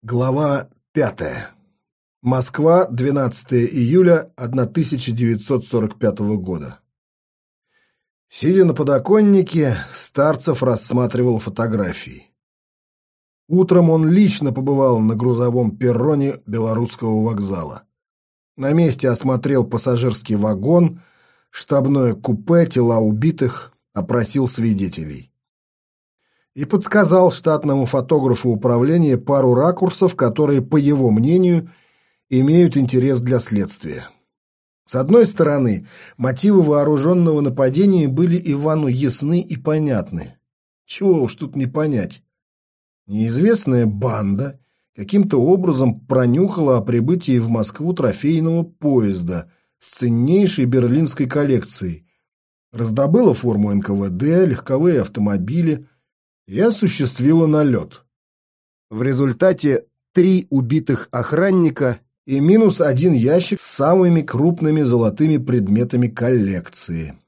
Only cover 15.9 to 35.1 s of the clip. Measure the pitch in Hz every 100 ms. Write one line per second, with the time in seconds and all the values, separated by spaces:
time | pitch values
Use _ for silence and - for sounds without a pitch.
15.9 | 117 131 147 139 - - 113 113 110 120
16.9 | - 113 110 110 107 98 95 78 65 _
17.9 | _ _ _ _ _ _ - 135 156 165
18.9 | 123 131 120 131 127 127 139 117 113 131
19.9 | 120 123 104 - 107 104 101 110 170 170
20.9 | - _ _ _ _ _ - - 143 131
21.9 | 139 123 110 - 113 - 170 170 127 117
22.9 | 113 110 107 147 165 127 - - _ _
23.9 | - 92 123 110 139 127 127 113 98 95
24.9 | 85 78 69 - _ _ _ _ _ _
25.9 | _ _ _ _ _ _ - 147 202 -
26.9 | 214 180 180 180 - - 151 147 139 127
27.9 | 139 127 156 131 120 127 110 120 120 131
28.9 | 170 156 127 - 139 131 123 156 180 185
29.9 | - 190 180 123 107 151 143 131 151 143
30.9 | 147 127 107 123 175 180 170 170 _ _
31.9 | _ _ _ _ 127 135 160 175 135 127
32.9 | 127 127 127 123 127 - 107 92 - 80
33.9 | - - _ _ _ _ _ _ _ _
34.9 | 127 131